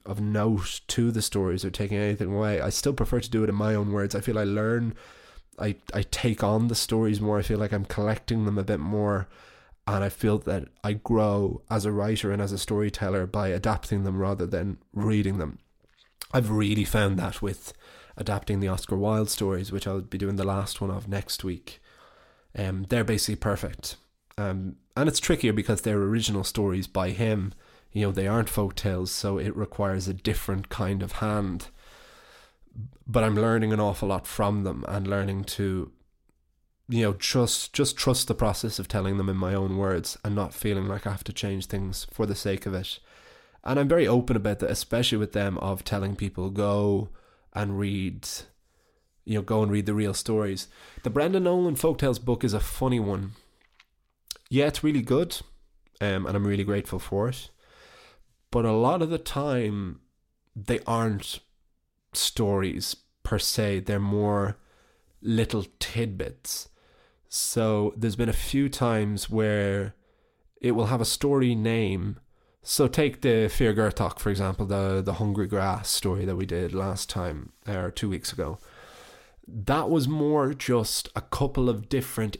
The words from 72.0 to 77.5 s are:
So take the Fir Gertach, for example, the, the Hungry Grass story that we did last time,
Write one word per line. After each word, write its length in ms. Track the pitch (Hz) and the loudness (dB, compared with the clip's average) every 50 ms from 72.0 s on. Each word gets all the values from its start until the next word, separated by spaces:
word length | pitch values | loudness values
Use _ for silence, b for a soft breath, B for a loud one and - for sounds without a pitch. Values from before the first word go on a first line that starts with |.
| 95 101 - - - _ _ _ _ _ _ _ - | -4 -4 -6 -8 -14 _ _ _ _ _ _ _ -6
So 240 | - - - 135 | -2 2 2 2
take 340 | - - 165 147 139 131 - | 4 4 2 2 2 0 2
the 260 | - 127 113 110 107 | 2 4 4 4 4
Fir 260 | 104 - - 131 110 104 | 4 4 4 6 8 8
Gertach, 460 | 110 107 104 - - 104 87 - - | 8 8 6 4 2 0 0 -2 0
for 120 | - 104 | 0 0
example, 340 | 98 95 95 95 92 - 104 | 2 2 2 0 0 0 0
the, 360 | 95 98 98 98 98 95 95 92 | 0 2 2 2 4 2 2 2
the 100 | 98 85 | 0 0
Hungry 340 | 101 104 104 98 107 95 | 0 0 2 2 2 0
Grass 420 | 92 104 98 95 98 92 104 - - | 2 2 2 2 2 0 0 -2 -2
story 360 | - - - 98 95 101 98 | -2 0 0 0 0 0 0
that 100 | 95 92 | -2 -2
we 120 | 87 95 | -2 -2
did 260 | 90 85 87 90 80 92 | -2 0 -2 -2 -2 -2
last 340 | 95 95 98 90 92 - | -2 -2 -2 -2 -4 -6
time, 440 | - - 98 87 85 78 73 62 - | -6 -4 -4 -4 -4 -4 -6 -10 -14